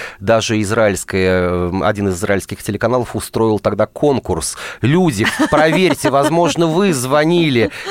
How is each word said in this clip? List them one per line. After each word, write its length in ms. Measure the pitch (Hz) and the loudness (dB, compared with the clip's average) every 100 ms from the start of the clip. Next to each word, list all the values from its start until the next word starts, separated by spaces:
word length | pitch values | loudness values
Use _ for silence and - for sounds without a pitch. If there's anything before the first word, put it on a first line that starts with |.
| - - | -12 -6
даже 400 | 98 113 - 110 | 0 0 2 -2
израильская, 880 | 98 110 107 92 - 95 92 92 90 | 0 2 2 0 -2 0 2 2 0
э, 300 | 90 87 92 | -2 -2 0
один 260 | 85 104 101 | 0 0 -2
из 60 | |
израильских 240 | 87 98 98 | -2 -2 -2
телеканалов 760 | - 98 - 101 117 127 117 110 | -4 -8 -6 -2 0 0 -2 -6
устроил 420 | - 110 113 107 | -4 0 0 2
тогда 280 | 110 101 107 | 0 0 -2
конкурс. 720 | - 147 123 - 80 - - - - | 0 0 0 -2 -4 -6 -8 -12 -4
«Люди, 460 | 120 170 175 101 - - 302 | 0 2 2 0 -2 -2 0
проверьте, 580 | 147 160 175 180 147 302 | 2 2 4 2 0 0
возможно, 600 | 135 147 165 175 151 165 | 2 2 2 0 0 0
вы 240 | 160 202 | 2 0
звонили, 800 | 139 127 151 156 175 160 120 104 - - | 0 0 2 2 2 2 2 0 -4 -6